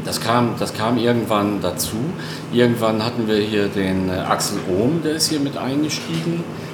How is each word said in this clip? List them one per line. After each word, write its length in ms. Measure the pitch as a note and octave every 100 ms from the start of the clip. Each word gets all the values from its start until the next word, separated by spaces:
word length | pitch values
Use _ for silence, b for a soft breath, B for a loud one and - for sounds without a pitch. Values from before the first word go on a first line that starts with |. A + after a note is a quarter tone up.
das 160 | D#2+ F2
kam, 320 | A2 A#2+ A#2+ G2+
das 140 | G2+
kam 240 | - A2 B2
irgendwann 640 | A#2 A#2+ G#2 G#2+ G2+ G2+
dazu. 360 | F2+ - - A2 C#3+ - B B B
Irgendwann 540 | A#2+ A#2+ A2+ A2 A2
hatten 240 | A2+ A#2+ A2
wir 80 | G#2+
hier 320 | G#2 G#2+ G2+
den, 400 | G2+ F#2+ F#2+ F#2
äh, 40 |
Axel 460 | F#2 E2 G#2 - G2+ E2+
Ohm, 320 | F#2 A#2+ E3
der 80 | D#3
ist 160 | D#3 -
hier 120 | D#3
mit 160 | C#3 F#2
eingestiegen. 840 | A2 C#3 D3+ D#3 - E3 E3 E3+ E3 B B